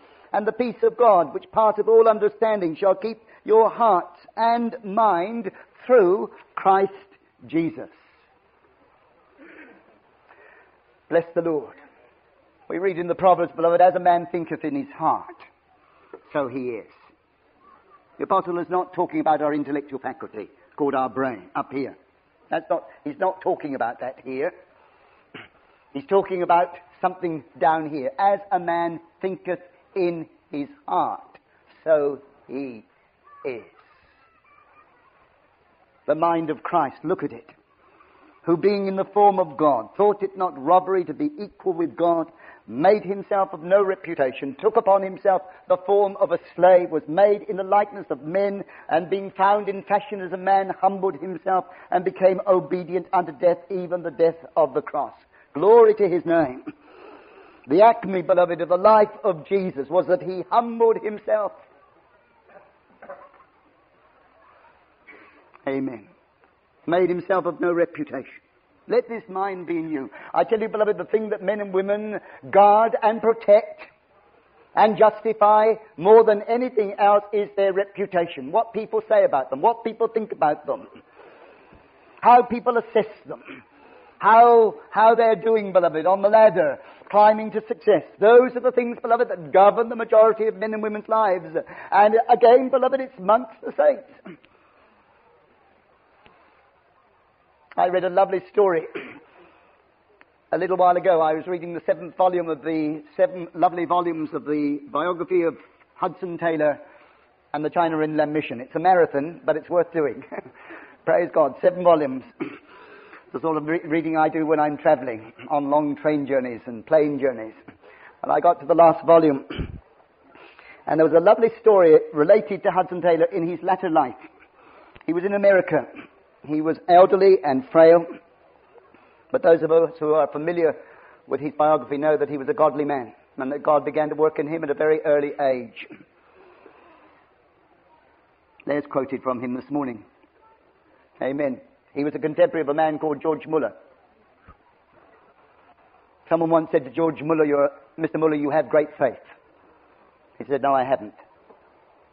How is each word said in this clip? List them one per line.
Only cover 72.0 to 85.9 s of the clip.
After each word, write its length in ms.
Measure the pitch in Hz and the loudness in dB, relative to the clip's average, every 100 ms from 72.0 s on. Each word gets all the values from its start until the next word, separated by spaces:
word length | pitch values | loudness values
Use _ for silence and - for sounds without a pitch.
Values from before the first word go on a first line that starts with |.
| 214 202 - - 135 | -6 -12 -14 -20 0
guard 460 | 190 202 208 226 208 | 4 6 6 2 0
and 180 | 220 220 | -2 0
protect 640 | 220 220 - 208 - - - _ _ _ _ _ _ _ _ | 0 0 4 4 2 -14 -20 _ _ _ _ _ _ _ _
and 220 | - 214 190 | 0 2 4
justify 800 | 214 214 226 214 208 214 220 214 - - | 2 2 -4 0 4 4 2 0 -6 -2
more 260 | 185 220 | 6 6
than 160 | 220 208 | 6 2
anything 520 | 214 240 254 247 202 - | 0 -4 -2 -4 -4 0
else 260 | 202 208 208 | 2 2 0
is 180 | 208 202 202 | -4 -4 0
their 180 | 196 | 0
reputation. 760 | 190 196 - 202 180 170 - 127 | 0 -4 -6 -4 -4 -4 -8 -4
What 220 | 175 - | -2 -2
people 300 | 220 214 220 | -6 -6 -6
say 220 | - 214 | 0 0
about 260 | 185 139 131 | 2 -2 -4
them, 100 | 135 | -2
what 240 | 196 233 | 0 0
people 240 | 226 220 226 | -6 -4 -4
think 240 | 226 214 | -4 -6
about 320 | - 151 151 | -2 -2 -2
them, 240 | - 120 - - _ _ - - - _ _ - _ _ _ - | -6 -10 -10 -20 _ _ -20 -20 -20 _ _ -20 _ _ _ 0
how 200 | 214 247 | 6 6
people 360 | - 233 247 233 | 6 -2 -2 -2
assess 340 | 233 220 - - 131 | 0 -2 -2 -8 -18
them, 160 | 139 - - - _ _ - _ - | -18 -18 -20 -20 _ _ -20 _ -2
how, 560 | 196 226 240 233 220 - - | 4 8 8 8 4 0 -6
how 240 | 196 220 | 2 4
they're 220 | 233 226 214 | 6 4 2
doing, 360 | 220 220 202 | 0 -2 0
beloved, 340 | 185 175 | 2 2